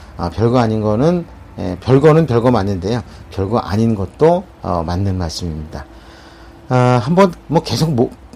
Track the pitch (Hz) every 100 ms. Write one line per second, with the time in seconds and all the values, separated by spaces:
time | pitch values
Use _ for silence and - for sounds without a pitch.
0 | - - 87 - 117 123 113 110 107 107
1 | 151 180 165 - - - 92 87 117 135
2 | 156 151 156 117 123 117 98 95 95 120
3 | - - - - 98 117 - 104 113 101
4 | 92 - 156 175 196 - 90 90 82 90
5 | 98 92 85 - 87 78 76 71 - -
6 | - - - - - - - 127 123 123
7 | 113 175 196 - - 156 - 113 160 120
8 | 127 - -